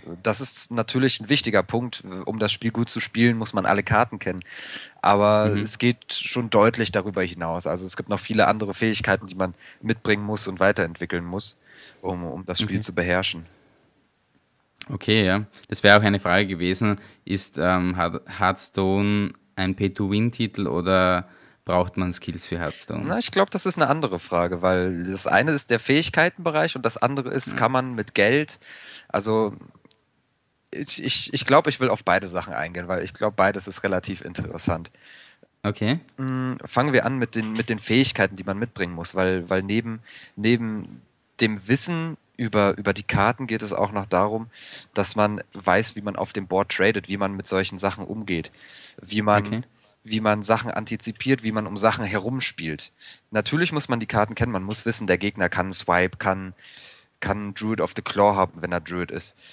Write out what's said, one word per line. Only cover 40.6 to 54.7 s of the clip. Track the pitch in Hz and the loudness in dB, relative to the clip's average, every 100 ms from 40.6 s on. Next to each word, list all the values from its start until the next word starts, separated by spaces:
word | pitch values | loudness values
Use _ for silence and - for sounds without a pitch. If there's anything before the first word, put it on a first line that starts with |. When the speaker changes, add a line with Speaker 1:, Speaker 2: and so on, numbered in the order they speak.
| 113 107 - - _ _ _ - | 2 -6 -10 -16 _ _ _ 0
Speaker 1:
dem | 113 107 95 | 0 0 0
Wissen | 135 - 170 165 151 _ - | 2 2 0 -4 -8 _ -6
über, | 113 104 101 98 | -2 2 2 2
über | 101 | -2
die | 110 | -2
Karten | - - 104 127 123 | -2 2 2 0 -4
geht | 110 | -4
es | 107 | -2
auch | - 101 | -2 -2
noch | 104 95 | -2 0
darum, | 90 104 110 113 - - - - - | 2 2 0 -6 -14 -18 -18 -8 -4
dass | 98 110 | -2 2
man | 104 104 - | 0 0 -8
weiß, | 98 95 92 113 - | -4 2 2 2 -4
wie | |
man | 101 98 | -8 -6
auf | 98 | -4
dem | - 95 | -6 -2
Board | 95 98 | 0 0
tradet, | - 98 104 - | 2 2 2 -2
wie | 98 | -4
man | 98 98 | -2 -4
mit | - | -2
solchen | 95 95 95 | -2 -2 -2
Sachen | 98 98 | -4 -4
umgeht, | 95 110 101 85 78 - - - - - | -8 -8 -4 -4 -6 -14 -20 -20 -20 -20
wie | 87 104 | -6 -2
man, | 104 104 104 | 4 2 2
Speaker 2:
Okay. | 110 120 _ _ _ | -4 -8 _ _ _
Speaker 1:
wie | 113 110 | -6 0
man | 107 104 | 2 2
Sachen | 101 113 117 | 2 2 0
antizipiert, | - 110 113 - 107 131 131 | -6 -6 -6 -6 -6 0 0
wie | 110 | 0
man | 107 107 | -4 -4
um | 101 | 2
Sachen | 107 104 | 2 2
herumspielt. | 104 104 101 131 - - 80 76 - _ - - _ | -2 -2 -2 -4 -4 -6 -6 -8 -10 _ -20 -20 _
Natürlich | 107 104 151 170 | -2 0 0 0
muss | 156 - | -2 -2
man | 120 | -2
die | 110 | 0
Karten | 110 104 113 | 0 0 0
kennen, | 120 | -2
man | 104 | -2
muss | 95 | -4